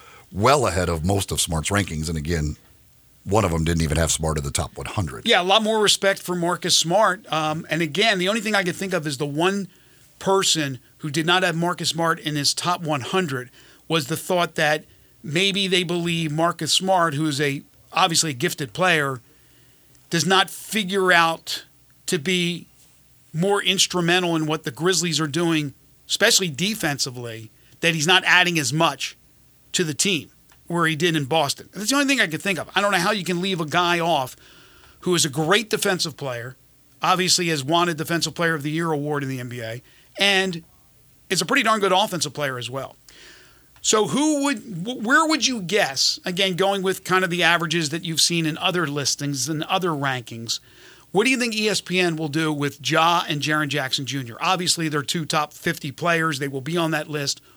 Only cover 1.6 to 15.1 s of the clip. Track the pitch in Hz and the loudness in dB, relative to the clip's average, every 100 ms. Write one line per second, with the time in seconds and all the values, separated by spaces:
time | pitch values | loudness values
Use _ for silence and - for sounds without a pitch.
1.6 | 76 101 87 78 78 80 73 82 73 - | 0 0 0 -4 -4 -4 -2 0 -2 -4
2.6 | _ _ _ _ _ _ - 104 95 82 | _ _ _ _ _ _ 0 2 2 2
3.6 | 80 82 80 76 80 - 78 76 69 - | 0 0 0 0 0 0 -2 -2 -4 -4
4.6 | 69 - 67 - - - 226 208 180 214 | -6 -8 -8 -4 -6 -4 2 2 4 2
5.6 | 214 220 196 - 196 190 - 180 170 170 | 2 2 2 2 2 0 -2 -2 -2 -2
6.6 | 180 - 160 190 208 180 - 156 156 156 | 0 0 2 4 4 2 -2 -2 -2 -2
7.6 | - 156 160 143 220 190 185 226 208 202 | -2 -2 0 0 2 2 0 0 0 0
8.6 | 180 160 196 180 151 135 147 143 180 202 | 0 -4 -2 -2 -2 -4 -4 0 0 0
9.6 | 185 _ _ _ _ - 190 196 185 165 | -6 _ _ _ _ -6 0 2 2 0
10.6 | 139 123 _ _ 156 147 160 180 180 165 | -2 -6 _ _ -6 -2 2 4 2 0
11.6 | 175 170 156 160 165 160 156 147 139 - | -2 -2 -4 0 0 -2 -2 -2 -2 -2
12.6 | 170 180 160 147 117 190 170 131 123 - | -2 -2 -2 -4 0 -2 0 -4 -8 -18
13.6 | - - - 160 127 156 - 180 170 - | -20 -14 -2 -2 -2 -4 0 0 0 2
14.6 | 151 156 - - _ | 2 0 -4 -20 _